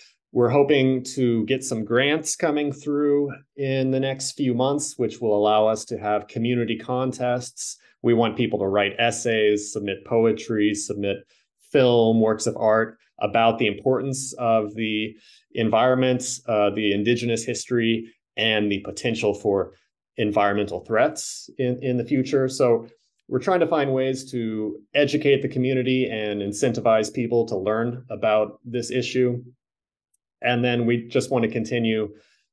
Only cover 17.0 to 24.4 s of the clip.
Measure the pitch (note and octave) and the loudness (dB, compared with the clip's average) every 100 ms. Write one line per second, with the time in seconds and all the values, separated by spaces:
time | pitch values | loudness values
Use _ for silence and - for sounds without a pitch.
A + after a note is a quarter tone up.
17 | G#2+ A#2+ A#2+ A2+ B2+ A2 - A#2+ A2+ A2+ | 0 0 0 -4 -4 -8 -2 0 2 0
18 | A2+ _ _ - A2 G#2+ G#2 G2 - - | -4 _ _ -4 0 2 0 -2 -6 -6
19 | B2 A2+ G#2 G2+ G#2+ G2 - - _ _ | -4 0 -2 0 0 0 -2 -10 _ _
20 | _ - G#2+ G#2 G2+ G2+ G2+ F2 - A2+ | _ -4 -2 2 2 0 -2 -6 -2 0
21 | D3+ D#3 - - - - B2 B2 C3+ B2 | 0 -2 -12 -14 -14 -4 -4 -2 -2 -2
22 | A#2+ C3+ C3 C#3+ C3 C3 B2 A2+ A2+ _ | 0 -2 0 0 0 2 2 2 0 _
23 | _ _ - B2+ F#3+ F#3 D#3+ D#3+ C#3 C3 | _ _ -6 -4 0 2 2 2 0 0
24 | C3 C3 - B2 | 0 -4 -6 -6